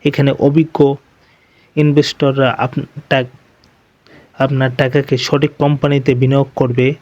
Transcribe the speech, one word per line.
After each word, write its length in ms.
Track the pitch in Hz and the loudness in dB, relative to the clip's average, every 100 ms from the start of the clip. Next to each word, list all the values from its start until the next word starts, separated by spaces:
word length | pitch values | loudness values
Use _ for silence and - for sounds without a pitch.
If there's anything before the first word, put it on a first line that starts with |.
এখানে 280 | 147 139 139 135 | -2 0 0 2
অভিজ্ঞ 560 | 143 151 156 - 143 139 _ _ _ _ _ _ _ - | 2 2 0 2 2 0 _ _ _ _ _ _ _ 0
ইনভেস্টররা 720 | 151 147 147 - 139 135 131 - | 2 2 0 0 -2 2 0 0
আপ-, 220 | 120 139 - - - | -4 -6 -10 -16 -4
টা-, 160 | 135 127 - _ _ _ _ _ _ _ - _ - | -4 -4 -12 _ _ _ _ _ _ _ -20 _ -4
আপনার 360 | 135 135 131 | -2 0 -2
টাকাকে 440 | 123 135 147 131 127 | -2 0 0 -2 -4
সঠিক 320 | - 147 147 - | -2 -2 -2 -2
কোম্পানিতে 560 | 147 147 147 143 127 | -2 0 0 0 0
বিনিয়োগ 340 | 127 131 139 135 - | 0 2 2 0 -2
করবে 380 | 131 120 127 151 | -2 0 0 -2